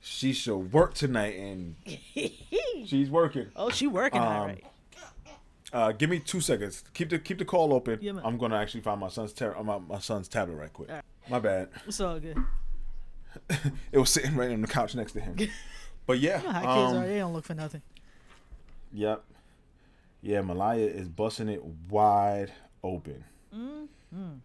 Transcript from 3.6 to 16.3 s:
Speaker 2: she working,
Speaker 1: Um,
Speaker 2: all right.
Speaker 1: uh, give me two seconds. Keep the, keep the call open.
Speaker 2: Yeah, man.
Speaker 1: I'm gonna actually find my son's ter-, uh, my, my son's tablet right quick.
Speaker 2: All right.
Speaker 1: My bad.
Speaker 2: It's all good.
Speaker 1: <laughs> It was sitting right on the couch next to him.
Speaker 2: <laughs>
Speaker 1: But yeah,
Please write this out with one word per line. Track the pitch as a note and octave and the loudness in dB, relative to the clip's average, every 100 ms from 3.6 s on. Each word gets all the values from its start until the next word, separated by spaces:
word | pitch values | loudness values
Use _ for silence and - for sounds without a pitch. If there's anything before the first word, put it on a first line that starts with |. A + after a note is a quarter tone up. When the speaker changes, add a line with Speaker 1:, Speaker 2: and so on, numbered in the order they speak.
| A3 | -2
Speaker 2:
she | A#3+ C#4 | 0 0
working, | F#3+ C4 - | 2 2 2
Speaker 1:
Um, | A#3 | 2
Speaker 2:
all | - G2+ | 2 -2
right. | - - - - - - - - - - _ - | -6 -14 -20 -20 -20 -20 -20 -20 -20 -20 _ -6
Speaker 1:
uh, | B2+ A2 | 2 2
give | G#2+ D#3 | 4 0
me | F3 | 0
two | - F#3+ | -2 -2
seconds. | D#3 A#2+ G2+ - - | 2 2 0 -8 -16
Keep | - E3+ | -6 -2
the, | E3 | -2
keep | - F#3 | -2 -6
the | F#3 | 0
call | F#3 D#3 | 4 6
open. | C3 B2 A2+ | 4 2 -2
Speaker 2:
Yeah, | G#2 | -4
man. | G2 A2+ | -4 -4
Speaker 1:
I'm | A#2 | 0
gonna | A#2 G#2+ | 2 2
actually | G#2 A#2+ | 0 -4
find | A2+ G#2 | -2 -2
my | F#2+ | -4
son's | - A2 | -4 -6
ter-, | - A2+ F2 | -2 -4 -2
uh, | |
my, | G#2+ G2+ | -2 -2
my | F2 G2 | -4 -8
son's | - G#2+ F2+ | -4 -4 -2
tablet | A#2 F#2 D#2 | -2 -2 -4
right | D2+ | -10
quick. | - - | -12 -12
Speaker 2:
All | D#3 | -12
right. | - - - | -14 -20 -4
Speaker 1:
My | B2 | 0
bad. | G#2+ F#2+ F#2 - - | 2 2 -2 -10 -10
Speaker 2:
It's | G#3 | -4
all | F#3+ E3 | -2 -2
good. | D#3+ D3 | -4 2
Speaker 1:
<laughs> | C3 - - - - - - - - - - D3 C#3+ - - | 4 4 2 0 -2 -4 -6 -10 -12 -14 -4 -2 0 -2 2
It | C#3 | 4
was | B2+ | 6
sitting | - C3+ D3+ | 4 2 2
right | B2 | 2
on | A2+ | 0
the | A2 | 0
couch | C#3 A2 B2+ | 0 0 -2
next | A2 | -4
to | A2 | -4
him. | G2+ F2 | -4 -2
Speaker 2:
<laughs> | G#3+ - - - - - - | -2 -2 -12 -12 -12 -12 0
Speaker 1:
But | B2+ | 4
yeah, | C#3+ | 4